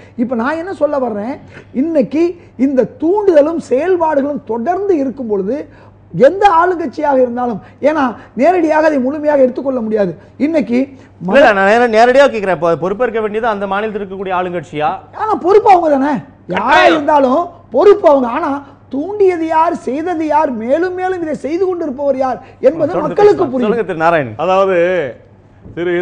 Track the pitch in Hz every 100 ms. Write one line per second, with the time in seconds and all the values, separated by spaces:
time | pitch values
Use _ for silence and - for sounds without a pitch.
0 | - - 240 240 254 320 359 359 302 285
1 | 240 208 220 311 - - - - 320 320
2 | 214 302 349 359 - - 269 254 220 -
3 | 311 415 392 302 302 339 - 254 349 349
4 | 320 294 285 285 - 226 233 381 403 320
5 | 269 247 226 202 190 285 320 - - -
6 | - 170 262 392 403 330 359 330 320 302
7 | 294 262 247 240 247 202 - - 269 311
8 | 254 - - - 302 370 311 311 311 285
9 | 254 302 294 285 254 262 269 254 220 220
10 | 190 151 - - 285 320 226 240 269 -
11 | - - 175 254 269 196 196 233 240 214
12 | 240 262 277 220 196 165 165 160 175 208
13 | 247 220 214 214 233 202 202 196 220 196
14 | 190 190 190 185 185 175 - 147 151 190
15 | - - 427 330 330 415 453 359 330 277
16 | 277 240 - - - 185 233 311 359 320
17 | 285 294 254 302 349 - - 240 403 403
18 | 330 277 240 269 320 285 277 - - 269
19 | 339 415 381 349 320 320 339 339 - 277
20 | 339 320 311 294 302 233 226 311 370 359
21 | 370 370 320 262 269 339 370 349 320 262
22 | 285 262 262 233 - - 254 320 302 -
23 | 302 - 415 403 311 254 220 233 190 165
24 | 165 165 123 110 175 190 190 180 175 180
25 | 135 110 - - _ _ - 160 180 175